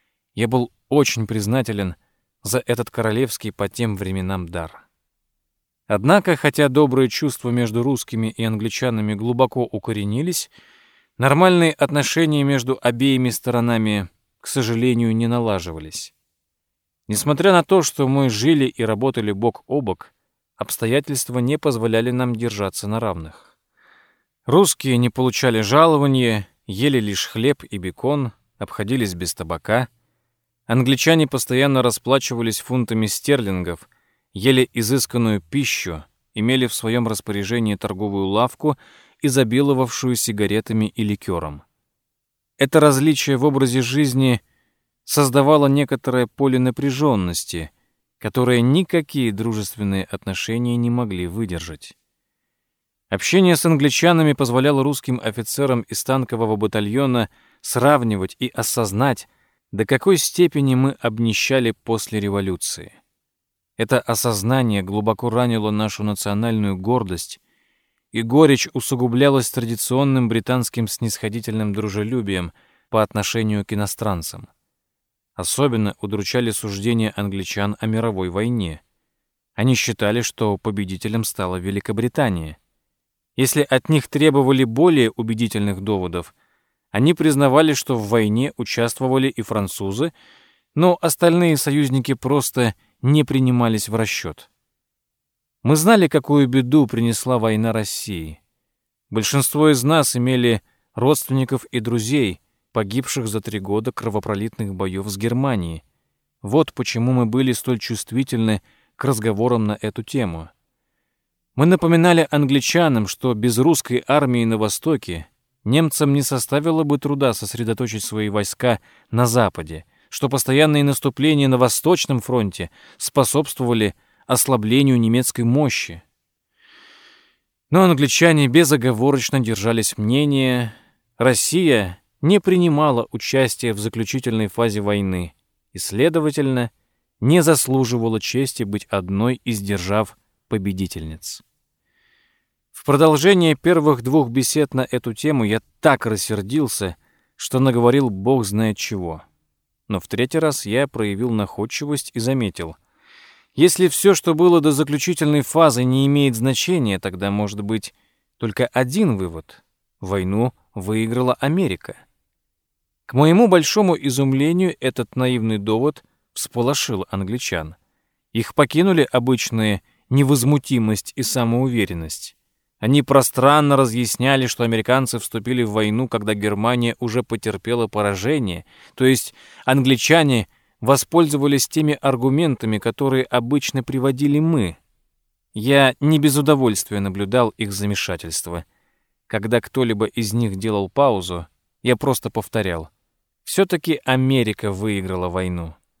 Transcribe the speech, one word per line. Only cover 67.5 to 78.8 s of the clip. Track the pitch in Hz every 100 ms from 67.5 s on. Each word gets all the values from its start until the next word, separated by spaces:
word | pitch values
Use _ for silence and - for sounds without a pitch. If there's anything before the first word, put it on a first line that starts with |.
| _ _ _ _ _ _
и | 113
горечь | 113 139 156 131 -
усугублялась | 131 - 127 123 123 143 135 117
традиционным | 127 117 113 - 127 139 131 117
британским | 113 113 127 117 123 110
снисходительным | - 113 - 110 113 110 110 104
дружелюбием | 101 107 101 104 127 101 95 85 _ _ _ _
по | 110
отношению | 107 107 - 117 110 104 98
к |
иностранцам. | 101 104 - 107 90 - - - _ _ _ _ _ _ _ _
Особенно | - 87 - 139 117 101 -
удручали | 101 104 98 123 117
суждения | 101 107 98 110 117 110 101
англичан | 101 95 90 104 101 101
о | 110
мировой | 110 113 95 90
войне. | 92 117 120 87 76